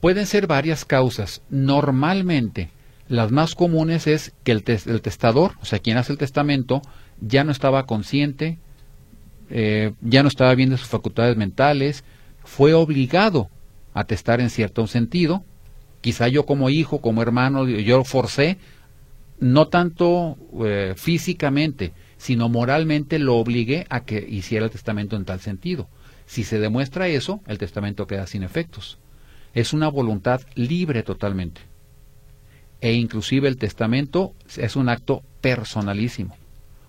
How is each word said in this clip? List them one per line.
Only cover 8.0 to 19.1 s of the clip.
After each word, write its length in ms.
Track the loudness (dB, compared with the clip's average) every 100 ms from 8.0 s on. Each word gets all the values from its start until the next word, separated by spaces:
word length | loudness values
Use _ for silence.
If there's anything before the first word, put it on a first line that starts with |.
| -2 -2 -2 -2 -6 -6 -12 -20 -20 -20 -20 -20 -20 -20 -8
eh, 460 | -2 0 2 -2 -4
ya 220 | 2 4
no 60 | 4
estaba 260 | 4 4
bien 160 | 6 4
de 60 | 0
sus 100 | -2
facultades 500 | -4 -4 0 2 2
mentales, 680 | -2 2 2 2 0 -4 -10 -20 -20 -20
fue 280 | -10 4 6
obligado 760 | 6 4 2 2 4 4 2 -2 -8 -20 -20 -10
a 100 | -6
testar 360 | -4 -2 0 0
en 100 | 0
cierto 360 | -2 -2 -2 -2
sentido. 560 | 0 0 0 0 0 -6 -20 -20 -20 -20 -10
Quizá 260 | -4 0 2
yo 180 | 2 2
como 240 | 2 2
hijo, 300 | 2 0 -2
como 200 | 0 0
hermano, 460 | 0 2 2 0 0
yo 380 | 0 4 4
forcé, 540 | 4 0 0 0 0 0 -8 -20 -20 -20 -20